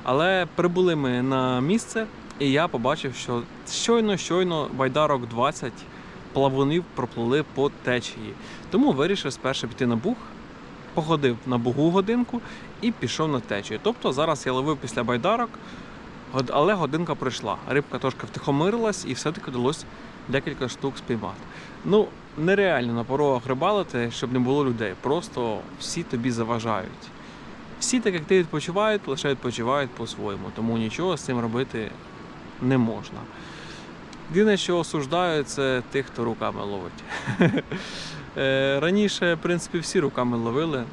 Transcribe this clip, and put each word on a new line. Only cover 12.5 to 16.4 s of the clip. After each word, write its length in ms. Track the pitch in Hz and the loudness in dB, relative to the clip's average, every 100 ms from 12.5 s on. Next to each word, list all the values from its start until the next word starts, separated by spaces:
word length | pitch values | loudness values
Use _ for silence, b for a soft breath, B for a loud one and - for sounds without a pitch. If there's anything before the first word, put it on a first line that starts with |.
| B B - | B B -2
і 100 | 240 | -2
пішов 380 | 226 120 - 156 | 0 -4 0 0
на 100 | 135 | 0
течію. 400 | - 101 104 107 | 0 -4 -4 -2
Тобто 300 | 196 233 214 | -2 0 0
зараз 320 | 135 160 151 - | 2 2 2 0
я 60 | |
ловив 260 | 127 139 147 | 0 0 -2
після 260 | 135 131 | -2 -2
байдарок, 460 | 117 123 170 233 233 - B B B B B - - | 0 2 2 2 0 -6 B B B B B -16 -6
год-, 180 | 131 | -2